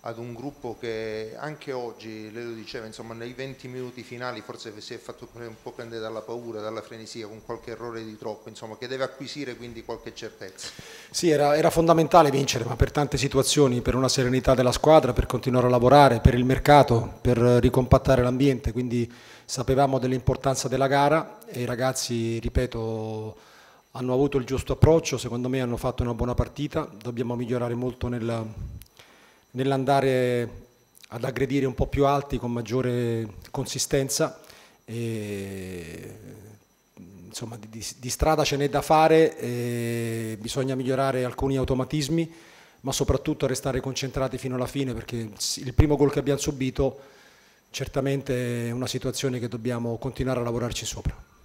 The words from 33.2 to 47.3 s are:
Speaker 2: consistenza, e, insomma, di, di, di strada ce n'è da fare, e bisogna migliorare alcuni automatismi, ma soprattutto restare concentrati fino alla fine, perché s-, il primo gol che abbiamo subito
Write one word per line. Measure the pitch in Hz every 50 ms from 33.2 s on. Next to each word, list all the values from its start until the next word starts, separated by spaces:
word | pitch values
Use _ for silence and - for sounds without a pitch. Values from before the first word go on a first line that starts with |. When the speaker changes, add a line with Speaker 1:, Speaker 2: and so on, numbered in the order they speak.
| 113 104 95 - - -
Speaker 2:
consistenza, | - 139 131 - - 131 - - - 143 135 135 - - 160 139 - - - - - - - - _ _ _
e, | - 110 117 117 113 113 110 104 104 101 98 98 98 98 95 92 92 92 87 85 82 82 - - - 101 104 101 98 98 - 95 107 107 _ _ _ _ _ _ _ _ - 92 87 98 92 87
insomma, | 98 104 - 120 110 113
di, | 107 104 110
di, | 110 113 104 - -
di | - 127 127
strada | - - 147 156 156 151 147
ce | 139 147
n'è | 139 143
da | 139 143 143
fare, | 131 - 160 156 160 160 160 160 160 151 -
e | - - 120 120 120 120 120 120 120 117 117 117 117 117 113 113 113 113 110 110 101
bisogna | 107 117 - 143 131 135 131
migliorare | 127 131 123 131 127 139 135 127 127 127
alcuni | 123 120 - 139 135 135
automatismi, | 131 127 - 135 131 127 - - 156 143 131 160 165 165 160 - - - - - - - - _ _
ma | - 135
soprattutto | 131 - 143 - 147 131 - 156 151 - -
restare | 135 131 127 - 139 127 131
concentrati | - 135 127 - - 131 - 139 131 127 127
fino | 123 - 131 127
alla | 127 127
fine, | 120 - 143 135 131 120
perché | 113 110 - 120 117 113 107 101
s-, | - - - -
il | - - 127 -
primo | - 151 147 147
gol | 135 147 139
che | - 151
abbiamo | 131 135 139 139
subito | - 156 143 127 131 131 127 - 139 131 - - - - - - - -